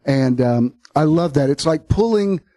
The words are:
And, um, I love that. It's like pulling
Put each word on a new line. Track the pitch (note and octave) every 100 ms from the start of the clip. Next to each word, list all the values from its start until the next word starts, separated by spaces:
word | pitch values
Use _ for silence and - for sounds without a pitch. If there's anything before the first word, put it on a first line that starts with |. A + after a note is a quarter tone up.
And, | - C3+ C3 B2
um, | B2 A#2+ B2 - _
I | D3
love | D#3 E3 E3+
that. | C#3+ C3+
It's | C#3+ D#3+
like | D#3 -
pulling | F3+ A3+ G#3+ G3+ F#3 -